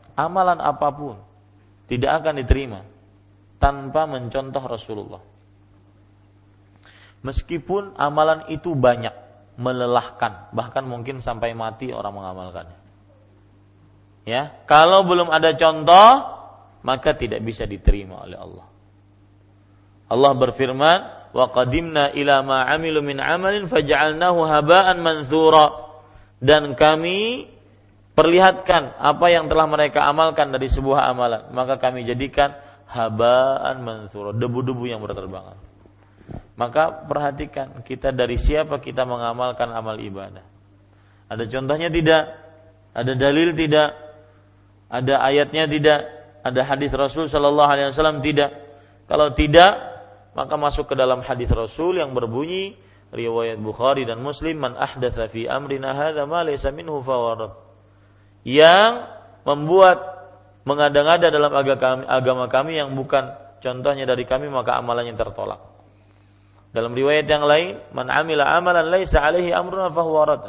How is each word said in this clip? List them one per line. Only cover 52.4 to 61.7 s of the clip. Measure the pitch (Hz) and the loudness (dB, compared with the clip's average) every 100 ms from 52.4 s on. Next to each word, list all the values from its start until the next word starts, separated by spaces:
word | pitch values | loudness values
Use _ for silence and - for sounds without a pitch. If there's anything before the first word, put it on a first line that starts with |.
| 156 185 196 - _ _ _ | -6 -8 -10 -14 _ _ _
riwayat | 117 117 117 117 110 | -10 -6 -4 -4 -6
Bukhari | 107 104 127 139 117 | -10 -2 0 0 -4
dan | 113 | -8
Muslim, | 139 147 156 156 | -10 -8 -8 -6
"Man | 131 117 | -6 -6
ahdatsa | 139 131 123 117 110 | -8 -4 -6 -4 -8
fi | 113 120 | -8 -6
amrina | 135 139 135 135 | -6 -6 -8 -8
hadza | 139 156 151 | -6 -6 -6
ma | 143 170 160 | -6 -4 -4
laysa | 143 135 | -4 -6
minhu | 151 165 147 | -8 -10 -8
fawarad." | 127 127 117 110 107 - - _ _ _ _ _ _ _ 123 | -4 -2 -2 -6 -10 -14 -20 _ _ _ _ _ _ _ 0
Yang | 143 160 190 220 240 - - - - | 8 8 8 6 0 -8 -20 -20 -10
membuat | 135 143 151 190 185 175 - - - - _ _ 135 | -4 -2 2 6 8 6 0 -16 -20 -20 _ _ -4
mengada-ngada | 147 147 143 151 170 170 | 0 2 4 4 4 4
dalam | 151 147 | 2 0
aga-, | 139 135 | 0 0